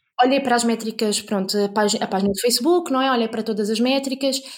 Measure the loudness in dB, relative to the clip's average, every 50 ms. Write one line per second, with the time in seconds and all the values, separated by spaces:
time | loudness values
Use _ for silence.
0 | _ _ 0 2 4 4 4 2 2 2 0 2 2 0 0 -2 -4 -8 -4 -2
1 | -2 -2 -2 -2 -4 -4 -2 -2 -2 -2 0 0 0 0 2 2 2 2 0 -2
2 | -2 -2 -2 0 0 0 -2 0 0 0 0 2 2 2 2 2 2 0 0 0
3 | 2 2 2 0 0 -2 -4 -4 -4 -4 -2 -2 -2 -2 0 0 2 2 2 0
4 | 0 -2 -4 -2 -2 -2 -2 -2 -8 -10 -20